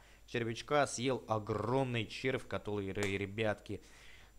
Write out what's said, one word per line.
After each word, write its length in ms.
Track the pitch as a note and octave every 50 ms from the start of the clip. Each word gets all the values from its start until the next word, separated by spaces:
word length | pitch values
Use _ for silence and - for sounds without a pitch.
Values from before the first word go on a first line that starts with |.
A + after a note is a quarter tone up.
| - - - - -
червячка 600 | - - A#2+ A#2 A2+ A#2 - - - D3 D3 C3+
съел 380 | - - A2+ A#2+ C3+ B2+ A2+ -
огромный 760 | - A2 A2 G#2 G#2+ G#2+ G2+ G#2 A2 B2+ C3+ C3+ B2+ A#2+ A#2 G#2+
червь, 400 | - - - - C3 B2+ A#2 -
который, 440 | - G2+ F#2+ - G#2 G#2 G#2 G2 F#2+
ре-, 260 | F#2+ G2+ G#2 G2 G2
ребятки, 640 | F#2+ G2+ F#2+ G2 A2+ A2 G#2 G2+ - - - G#2 - - - - - - - - - - - -